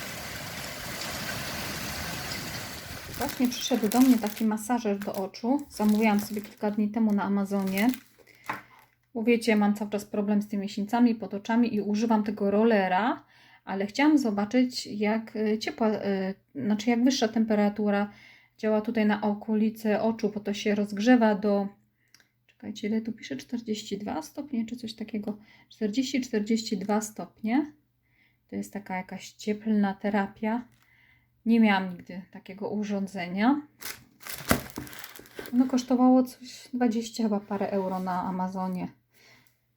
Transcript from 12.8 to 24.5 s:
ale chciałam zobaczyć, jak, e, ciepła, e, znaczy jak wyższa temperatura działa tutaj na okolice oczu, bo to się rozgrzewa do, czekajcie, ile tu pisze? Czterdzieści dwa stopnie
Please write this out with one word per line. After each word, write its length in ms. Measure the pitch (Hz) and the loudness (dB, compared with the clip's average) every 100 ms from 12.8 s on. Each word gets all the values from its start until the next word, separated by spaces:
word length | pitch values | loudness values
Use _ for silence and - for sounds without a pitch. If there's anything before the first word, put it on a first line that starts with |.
| 185 180 233 330 - _ - - | 4 2 2 -2 -8 _ -20 -20
ale 220 | - 196 202 | -8 -6 -4
chciałam 320 | - 294 302 | 2 6 6
zobaczyć, 680 | 233 202 208 254 254 - - | 4 0 2 2 2 0 -8
jak, 500 | 208 208 220 220 214 | -2 0 0 -2 -2
e, 220 | 214 220 | 0 0
ciepła, 300 | 349 - 220 | -2 0 0
e, 460 | 214 202 196 190 196 _ | 0 0 -2 -2 -6 _
znaczy 360 | 277 208 208 247 | -6 0 0 2
jak 140 | 233 | 4
wyższa 240 | 254 254 220 | 4 4 0
temperatura 840 | 226 220 208 208 208 208 202 202 - - - _ _ | 2 2 4 2 2 0 2 0 -6 -20 -20 _ _
działa 220 | 214 214 | 0 0
tutaj 260 | 214 233 214 | 0 2 2
na 160 | 208 | 4
okolice 800 | 214 208 - 214 220 214 220 202 | 0 -2 -2 2 2 0 0 2
oczu, 280 | 226 226 202 | 2 0 -2
bo 60 | 208 | -2
to 140 | 208 | -4
się 200 | 202 214 | -2 0
rozgrzewa 600 | 208 202 202 220 247 220 | 0 0 2 6 8 6
do, 340 | 196 208 202 196 - _ _ _ _ _ _ _ | 4 2 2 0 -8 _ _ _ _ _ _ _
czekajcie, 420 | _ 208 208 208 | _ -12 -8 -2
ile 120 | 220 | -2
tu 120 | 226 | -4
pisze? 240 | - - 254 | -10 -10 -12
Czterdzieści 600 | - 233 220 208 - 202 | -8 -10 -4 -6 -4 -6
dwa 240 | 208 302 | -4 -6
stopnie 440 | 311 - 294 | -6 -12 -6